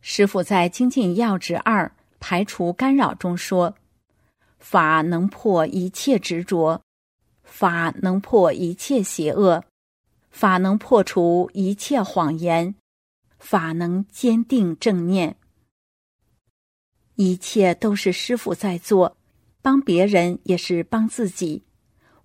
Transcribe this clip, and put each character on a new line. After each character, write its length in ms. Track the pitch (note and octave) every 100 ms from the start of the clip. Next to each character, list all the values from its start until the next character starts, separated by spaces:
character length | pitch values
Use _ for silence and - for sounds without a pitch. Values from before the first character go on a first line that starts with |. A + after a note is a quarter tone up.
师 240 | - -
父 160 | G3+ F#3+
在 280 | E3+ G3 F3
精 200 | - B3
进 280 | C4 F#3+ F3
要 200 | A#3 F#3+
旨 200 | - E3+
二 340 | - G#3+ E3 - _ _
排 240 | - F3+
除 280 | G#3 - F3
干 220 | F3 C4
扰 180 | C#4 A3
中 240 | - F3+ F3+
说 380 | - F#3 F3 - _ _ _ _ _ _ _ _
：“法 420 | - F#3+ D#3 D#3+
能 240 | D#3+ E3+ G3
破 400 | - A3 F3+ D#3+
一 240 | F#3+ F3+
切 260 | - - A3+
执 280 | - E3+
着， 380 | F3+ F3 D#3+ D#3+ - _ _ _ _ _
法 500 | _ - F#3 E3+ E3 -
能 180 | F#3+ F#3+
破 320 | - A3+ E3+
一 200 | - E3+
切 300 | F#3 - C4+
邪 300 | F#3+ - D3+
恶， 320 | F#3+ G3 E3 - _ _ _ _ _ _
法 280 | - G3+ F#3
能 200 | F#3+ G#3
破 240 | - A3+
除 480 | F#3 - E3+ F3 F3+
一 200 | G3 F#3+
切 260 | G3+ - C#4
谎 380 | F#3+ F#3+ D#3 D#3
言， 380 | E3+ E3 F3 G3+ _ _ _ _ _ _
法 320 | - G3 D#3+
能 340 | E3 F3 F3+ G3+
坚 360 | - B3 A3+
定 340 | A#3 C4 F3+ D#3+
正 300 | A3+ F#3 E3+
念。” 260 | F#3+ D#3+ - _ _ _ _ _ _ _ _ _ _ _ _ _ _ _ _ _ -
一 200 | F#3+ F3+
切 380 | - A3+ F#3
都 220 | E3+ A3 G3+
是 160 | F#3
师 240 | F3+ - A#3+
父 180 | -
在 240 | F3 G3+ F3
做， 380 | - G3 F3+ - _ _ _ _
帮 200 | C4+ C#4
别 260 | C4+ E3+ G3
人 320 | G3 F3 F3
也 120 | - F3
是 280 | - F3
帮 240 | E3 A3+ A3
自 200 | - G3+
己。 360 | - E3+ D#3 - _ _ _ _ _